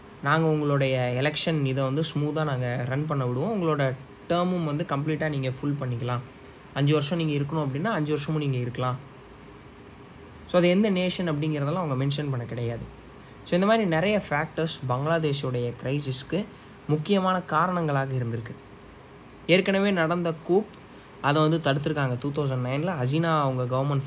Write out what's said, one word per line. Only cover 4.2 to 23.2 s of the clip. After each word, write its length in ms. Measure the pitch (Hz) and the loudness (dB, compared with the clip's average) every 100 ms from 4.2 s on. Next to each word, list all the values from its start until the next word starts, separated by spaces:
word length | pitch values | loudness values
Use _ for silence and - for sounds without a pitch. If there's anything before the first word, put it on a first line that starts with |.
| - | -2
டேர்மும் 360 | 175 180 180 | 0 2 0
வந்து 200 | 156 147 170 | 0 -2 -2
கம்ப்ளீட்டா 400 | 139 156 151 156 | -2 0 0 0
நீங்க 240 | 139 131 127 | -2 -2 -2
ஃபுல் 160 | 147 139 | -2 -2
பண்ணிக்கலாம், 400 | 127 117 120 123 - - - - - | -2 -4 -2 -4 -6 -18 -20 -20 -8
அஞ்சு 180 | 139 143 | 0 4
வருஷம் 260 | 151 147 170 | 4 2 0
நீங்க 260 | 160 143 | 0 0
இருக்கணும் 240 | 143 160 143 | 0 -2 -2
அப்படின்னா, 260 | 135 202 | -2 -2
அஞ்சு 160 | 190 151 | 0 0
வருஷமும் 280 | 151 147 156 | -2 0 0
நீங்க 160 | 143 127 | 0 0
இருக்கலாம்." 400 | 123 120 127 123 - - - - - - - - - - - - - - - | -2 -2 -2 -2 -8 -18 -20 -20 -20 -20 -20 -20 -20 -20 -20 -20 -20 -18 2
So, 140 | 180 | 4
அது 80 | 175 | 6
எந்த 220 | 185 214 | 6 4
நேஷன் 360 | 180 180 - 175 | 2 0 -2 -2
அப்படிங்கிறதெல்லாம் 480 | 147 156 151 143 | 0 0 0 0
அவங்க 300 | 180 160 131 | -2 -2 0
மென்ஷன் 260 | 139 143 147 | 0 -2 -2
பண்ண 140 | 127 | -4
கிடையாது. 580 | 117 117 117 117 - - - - - - | -4 -6 -4 -6 -10 -16 -20 -20 -20 -14
So, 100 | - | 0
இந்த 120 | 180 196 | 2 4
மாதிரி 220 | 226 196 | 4 4
நிறைய 340 | 160 190 208 - | 2 2 0 0
ஃபேக்டர்ஸ் 520 | 147 160 - 160 - 131 | -2 -2 -2 -4 -2 -2
பங்களாதேஷோடைய 840 | 123 151 165 156 139 139 123 120 117 | -2 2 2 2 0 -2 -2 -4 -4
கிரைசிஸ்க்கு 600 | 131 143 135 127 - 170 220 - - - - | -4 -2 -2 -4 -2 -4 -4 -12 -20 -10 -2
முக்கியமான 520 | 151 156 196 185 185 | 0 2 2 4 0
காரணங்களாக 760 | 180 156 175 180 156 143 135 | 2 2 2 2 2 0 0
இருந்திருக்கு. 400 | 131 117 113 110 - - - - - - - - - - | -2 -2 -4 -8 -14 -16 -20 -20 -20 -20 -20 -20 -6 4
ஏற்கனவே 440 | 180 196 190 202 | 4 6 2 2
நடந்த 420 | 185 160 175 170 | 2 2 2 0
கூப், 340 | 165 - 185 214 - - - - - | -2 2 2 2 -12 -20 -20 -20 -4
அதை 280 | 135 151 156 | 2 4 4
வந்து 240 | 160 147 | 4 2
தடுத்திருக்காங்க 460 | 143 151 147 135 123 | 0 0 0 0 -2
டூ 100 | 143 | -2
தௌசண்ட் 340 | 147 139 127 123 | -2 0 0 -2
நைனில் 360 | 135 175 165 | -2 -2 0
ஹசீனா 380 | 127 151 | 0 2